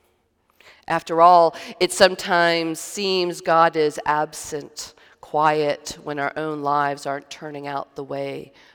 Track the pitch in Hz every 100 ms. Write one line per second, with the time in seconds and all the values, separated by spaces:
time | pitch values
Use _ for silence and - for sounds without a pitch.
0 | _ _ _ _ _ _ - - - 165
1 | - 165 175 175 165 - - - 180 -
2 | 190 185 196 175 170 170 165 160 - -
3 | 196 185 175 165 - 165 165 160 151 -
4 | - 151 151 - - 147 143 - - _
5 | _ _ - 147 156 151 147 - - -
6 | 156 147 139 - 156 151 143 147 143 143
7 | 143 139 - - 156 143 143 143 - -
8 | 139 139 139 139 151 _ -